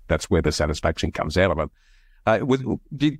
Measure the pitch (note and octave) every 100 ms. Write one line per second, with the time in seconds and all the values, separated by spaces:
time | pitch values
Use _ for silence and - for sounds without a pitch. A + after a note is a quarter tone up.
0 | - D#2 - F2 D#2 - D2+ D2+ E2 -
1 | - - D#2+ F2 F#2+ D#2 D2 _ _ _
2 | _ _ G#2+ A2 C3 C3 B2+ - - C#3
3 | D3+